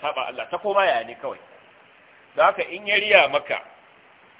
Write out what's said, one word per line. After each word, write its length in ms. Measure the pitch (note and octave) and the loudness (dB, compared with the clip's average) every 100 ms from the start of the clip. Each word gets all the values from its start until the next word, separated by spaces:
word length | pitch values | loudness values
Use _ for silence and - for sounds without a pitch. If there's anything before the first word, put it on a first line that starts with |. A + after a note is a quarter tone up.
saɓa 240 | D3 C3+ B2 | -6 -6 -6
Allah, 220 | B2 A2+ | -8 -8
ta 80 | - | -6
koma 260 | G#3 G3 F#3 | -2 2 2
yaya 180 | B2 | 2
ne 100 | A#2 A#2+ | -4 -10
kawai. 160 | C3 F#2+ - - - - - _ - - - - | -12 -12 -16 -20 -20 -20 -20 _ -20 -20 -8 2
Don 80 | F#3+ | 2
haka 160 | G3 | 2
in 240 | - F3 G3+ | -4 -8 -2
ya 80 | G#3 | 0
riya 320 | G#3 G3 C#3 | 4 6 6
maka, 340 | C#3+ - G#2+ - - - _ _ _ - _ | 0 -4 -8 -10 -20 -20 _ _ _ -20 _